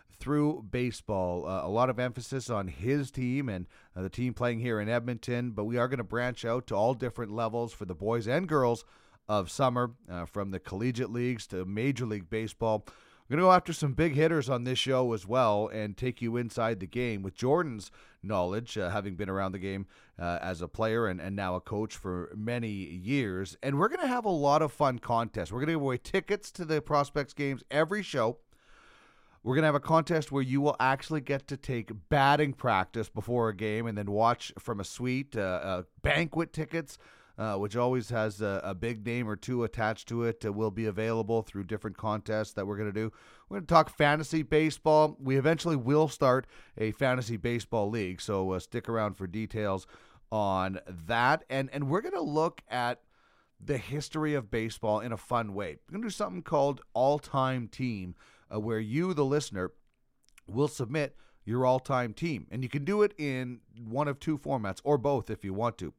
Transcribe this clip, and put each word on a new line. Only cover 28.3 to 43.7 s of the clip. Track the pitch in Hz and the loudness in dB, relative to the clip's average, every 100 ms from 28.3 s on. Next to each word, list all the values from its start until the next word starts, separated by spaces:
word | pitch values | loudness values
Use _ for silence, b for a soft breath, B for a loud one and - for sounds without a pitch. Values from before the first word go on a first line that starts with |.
| - _ b b b b b b b b b | 0 _ b b b b b b b b b
We're | 113 135 | 0 4
gonna | 156 | 4
have | |
a | 143 | 4
contest | - 160 156 160 139 | 4 2 4 0 0
where | 139 | -2
you | 131 139 | 0 2
will | 147 - | 2 4
actually | 131 135 - 156 | 2 2 -2 -4
get | 127 139 - | -2 -4 -4
to | 135 | -8
take | - 120 107 110 - | -4 -4 -6 -12 0
batting | 147 135 143 147 | 4 6 6 2
practice | - 123 98 92 117 104 | 0 2 2 2 -4 -6
before | 110 117 123 113 | -6 -2 0 0
a | 98 | 0
game | 107 107 117 | -2 -2 -2
and | 104 | -4
then | 101 | -2
watch | 104 113 120 - - | 2 4 2 -4 -10
from | - 101 | -6 -6
a | |
suite, | 95 - 123 131 139 113 | -6 -4 -2 -2 -2 -2
uh, | |
uh, | 95 90 90 92 87 - | 0 0 -2 -4 -6 -2
banquet | 143 147 165 160 165 | 2 2 0 -2 -2
tickets, | 156 151 165 139 - B B B - | -4 -4 -4 -6 -12 B B B -6
uh, | 110 | -4
which | 98 104 117 | -2 -2 0
always | 123 127 107 | 2 2 0
has | 117 110 95 | 0 0 0
a, | 104 98 | -2 -2
a | 95 | -4
big | 92 117 110 107 | -4 -4 -4 -4
name | 120 110 | -2 -2
or | 104 | -4
two | - 123 | -2 -2
attached | 113 117 110 107 - | 0 0 0 -2 -4
to | 117 | 0
it, | 117 110 | 0 0
uh, | 110 | -2
will | 101 110 | 0 -2
be | 95 107 | 0 -2
available | 98 113 113 104 113 | 0 0 0 2 0
through | 104 101 | 0 -6
different | 92 107 110 - | -6 -6 -6 -6
contests | 110 107 - 107 107 | -4 -4 -2 -2 -2
that | - 98 | -4 -4
we're | 101 | -4
gonna | 104 | -2
do. | 101 110 B B B - | -2 -4 B B B -10
We're | 196 | -8
gonna | |
talk | 151 | 6